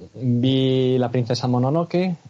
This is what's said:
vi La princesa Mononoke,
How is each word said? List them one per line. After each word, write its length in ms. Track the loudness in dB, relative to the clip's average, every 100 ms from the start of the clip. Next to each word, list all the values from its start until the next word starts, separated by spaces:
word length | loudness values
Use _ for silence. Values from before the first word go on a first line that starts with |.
| -10 -6
vi 840 | 0 2 2 2 2 2 2 2
La 140 | 0
princesa 360 | -2 -2 -2 0
Mononoke, 680 | 0 2 0 0 0 -2 -4